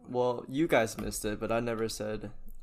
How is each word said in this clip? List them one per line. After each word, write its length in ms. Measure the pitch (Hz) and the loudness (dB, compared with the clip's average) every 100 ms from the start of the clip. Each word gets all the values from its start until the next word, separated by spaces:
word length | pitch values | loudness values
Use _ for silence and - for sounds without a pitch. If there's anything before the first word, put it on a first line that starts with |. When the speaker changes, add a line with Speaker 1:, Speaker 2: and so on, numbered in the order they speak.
Speaker 1:
would. 80 | - | -4
Speaker 2:
Well, 320 | 123 123 120 - | 2 2 2 -2
you 180 | 135 165 | 0 4
guys 300 | 135 113 - | 6 4 0
missed 260 | 107 - 107 | -6 -2 -2
it, 140 | 104 | -2
but 120 | 110 | 0
I 80 | 117 | 0
never 280 | 120 113 110 | 0 0 -2
said 440 | - 107 107 104 - - - | -2 -4 -4 -6 -10 -10 -10